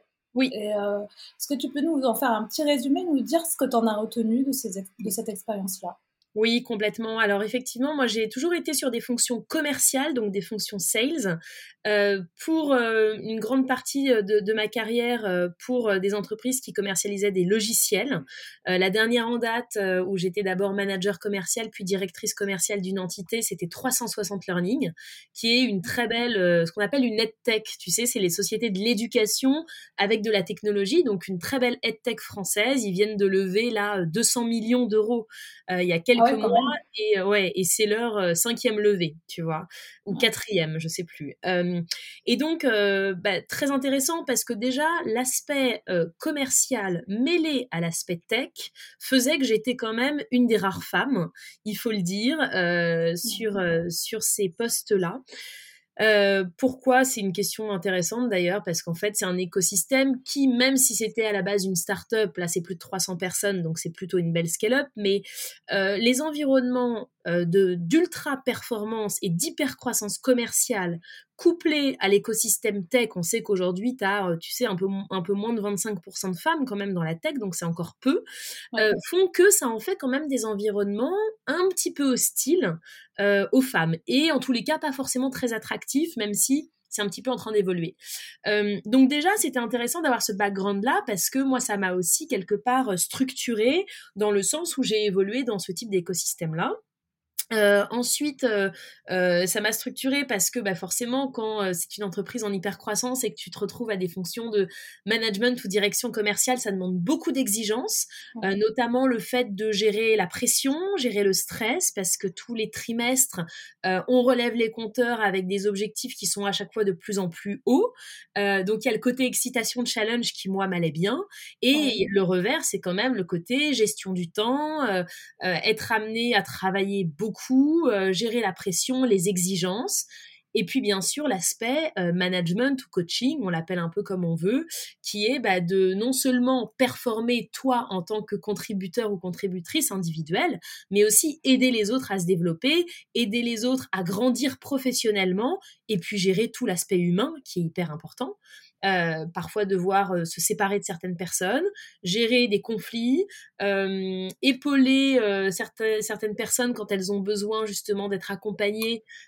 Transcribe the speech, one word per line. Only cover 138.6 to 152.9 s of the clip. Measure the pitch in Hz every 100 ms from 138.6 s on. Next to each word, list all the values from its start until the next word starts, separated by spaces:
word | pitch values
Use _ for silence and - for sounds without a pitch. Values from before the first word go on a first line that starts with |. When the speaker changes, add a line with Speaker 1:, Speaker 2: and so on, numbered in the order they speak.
| - 202 190 240 214
Speaker 1:
ou | 190
contributrice | 180 170 196 180 170 311 -
individuelle, | 196 170 160 151 202 339 190 - - -
mais | 202 214
aussi | - 311 - 269
aider | 254 254
les | 226 202
autres | 262 262
à | 190
se | 175
développer, | 180 175 165 269 330 349 - -
aider | 233 220 240
les | 233 226
autres | 247 262 -
à | 190
grandir | 175 202 254 247 277 -
professionnellement, | - 269 262 240 220 202 185 190 254 392 - - -
et | 202
puis | - 208
gérer | 185 185 226
tout | - 233
l'aspect | 180 - 185
humain | 175 175 285 311 -
qui | 180
est |
hyper | 165 185 165
important. | 151 - - 269 415 _ - - _ 196
Euh, | 185 170 160 160
parfois | 180 170 214 196
devoir, | 190 180 196 190
euh, | 175
se | 165 -
séparer | - 208 196 202
de | -
certaines | 165 185 175
personnes, | 175 - 185 262 403 - - _
gérer | 180 214 226 247 240
des | 202
conflits, | - 220 -